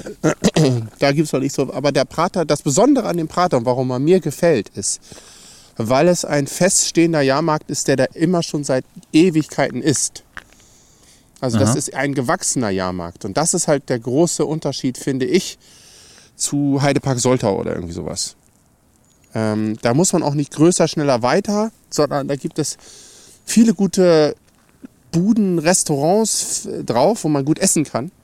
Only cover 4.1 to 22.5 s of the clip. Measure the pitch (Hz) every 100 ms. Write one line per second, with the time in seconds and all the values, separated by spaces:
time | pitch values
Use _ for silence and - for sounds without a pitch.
4.1 | 185 156 - 170 131 - - - - -
5.1 | - - - - - - - 110 131 170
6.1 | 175 - 147 139 - 180 - - 170 170
7.1 | 160 135 135 165 151 - 147 - 135 131
8.1 | - 165 175 - 151 143 131 - - -
9.1 | 151 185 156 - - 131 123 143 - -
10.1 | - _ - - _ _ _ _ _ _
11.1 | _ _ - 131 113 113 143 - 139 143
12.1 | 139 127 185 - 139 110 95 92 90 85
13.1 | - 104 117 165 180 - 143 - 123 123
14.1 | 131 170 - 143 156 139 - 131 123 -
15.1 | 131 127 175 - - _ - - - -
16.1 | - _ - - 143 143 139 147 156 139
17.1 | 120 123 127 117 90 85 82 85 87 80
18.1 | - - - _ _ _ _ _ _ _
19.1 | _ _ 113 110 107 110 107 117 131 180
20.1 | 175 143 147 139 - 165 - 165 - 143
21.1 | 123 123 170 208 208 220 - - - 143
22.1 | 143 139 139 160